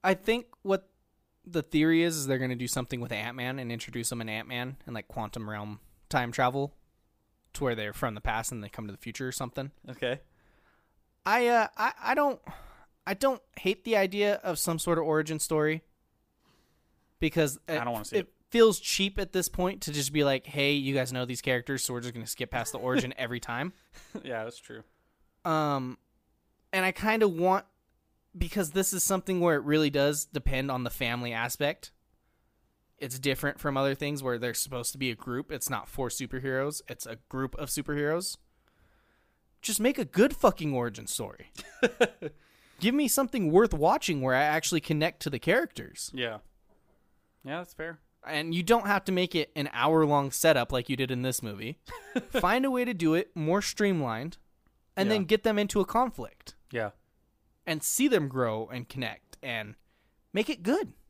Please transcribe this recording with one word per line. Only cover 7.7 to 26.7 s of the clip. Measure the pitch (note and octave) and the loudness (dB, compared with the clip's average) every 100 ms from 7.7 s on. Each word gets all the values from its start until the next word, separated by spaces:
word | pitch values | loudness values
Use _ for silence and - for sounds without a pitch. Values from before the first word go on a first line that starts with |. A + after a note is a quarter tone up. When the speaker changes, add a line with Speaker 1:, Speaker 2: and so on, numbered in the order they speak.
| A2+ | -2
Speaker 1:
they're | G#2+ | -4
from | G2+ B2+ | -4 -4
the | G#2+ | -4
past | B2+ A2 A2+ | -4 -2 -4
and | A#2+ | -8
they | G#2 | -12
come | - G#2+ | -12 -12
to | |
the | G2 | -12
future | - G#2+ B2+ | -12 -8 -8
or | |
something. | B2 C#3 - C3+ _ - | -6 -8 -8 -10 _ -18
Speaker 2:
Okay. | B2 B2+ C#3 - _ _ _ _ _ _ _ _ _ - | -6 -4 -4 -8 _ _ _ _ _ _ _ _ _ 2
Speaker 1:
I, | A3+ A#3+ | 4 6
uh, | A#3+ G#3+ - | 4 4 0
I, | D#4+ - | -2 -2
I | - C4 | 0 2
don't, | C#4+ - - - - - - _ - | 2 0 -10 -16 -18 -20 -20 _ -6
I | |
don't | G3 C4+ B3+ _ - | 0 0 0 _ -4
hate | F#3 - | -2 -2
the | - A3 | 2 2
idea | G3 G3+ G#3 G#3 | 4 2 2 2
of | - D#3+ | 0 -2
some | - E3 | -2 -2
sort | F3 E3 | 0 0
of | D#3 | 2
origin | D#3 D#3 D#3 | 0 0 -4
story | - D#3 D3+ D#3+ _ _ _ _ _ _ _ _ _ _ _ _ _ _ | -2 0 2 0 _ _ _ _ _ _ _ _ _ _ _ _ _ _
because | D#3+ E3 D3+ C#3 - | 0 2 0 0 -6
Speaker 2:
I | |
Speaker 1:
it, | D#3 | -4
Speaker 2:
don't | A#2+ | -4
wanna | A#2 G#2+ | -6 -2
see | - | -2
Speaker 1:
it | F3+ | -2
Speaker 2:
it. | _ _ | _ _
Speaker 1:
feels | A#3 A3+ F#3 | 6 8 6
cheap | - - G3 G3+ | -2 0 0 -2
at | F#3+ | -4
this | F#3 F3 | -2 -2
point | - F3+ G3 | 0 -2 -2
to | - | -6
just | D3 C3+ | -4 -2
be | D3+ | 2
like, | C#3+ C3+ - | 2 2 -2
"Hey, | C#3+ C#3+ | 0 2
you | C#3+ C3+ | 2 0
guys | C3+ B2 | 0 -2
know | B2+ B2 | -4 -6
these | B2 | -4
characters, | - B2 A#2 C3+ | 0 -2 0 -4
so | - | -4
we're | B2 | -4
just | A#2+ | -6
gonna | A#2 A2 | -10 -10
skip | - A#2+ | -8 -6
past | B2 A2+ | -4 -6
the | - | -4
origin | B2+ C3 C3 - | 0 0 0 -6
Speaker 2:
<laughs> | |
Speaker 1:
every | A#2 A#2+ | -8 -8
time." | - A#2+ D#3+ - _ - - - | -6 -6 -6 -10 _ -20 -16 -14
Speaker 2:
Yeah, | - A#2 | -8 -8
that's | A2+ - | -8 -12
true. | - A#2 - _ _ _ _ _ F3+ | -18 -20 -20 _ _ _ _ _ -2
Speaker 1:
Um, | D#3 D3+ C#3 B2+ - _ _ _ _ _ _ _ | 0 0 -2 -4 -10 _ _ _ _ _ _ _